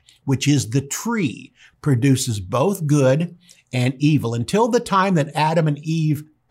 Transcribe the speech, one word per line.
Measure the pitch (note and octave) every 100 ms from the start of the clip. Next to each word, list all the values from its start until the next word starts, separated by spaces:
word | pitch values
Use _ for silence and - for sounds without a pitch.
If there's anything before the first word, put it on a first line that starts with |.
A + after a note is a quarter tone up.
| _ _ C#3
which | C3 C#3
is | C#3+ G#2
the | C3+
tree, | C3+ - A3 A3+ C#3 F#2+ - _ - _
produces | - A#2+ C#3 C3 - G#2
both | F#2 A#2+ F3+ F#3+ D3
good | D3 C3 C#3+ F3 - _ _ _
and | B2 B2 C3
evil | D3 D3 A2+
until | A#2 A#2 G3+ A#3
the | A#3+
time | A#3+ G3 G3 E3+
that | -
Adam | D3 D#3 E3 D#3
and | C#3+
Eve | D#3 E3 D#3 C#3+ - _ -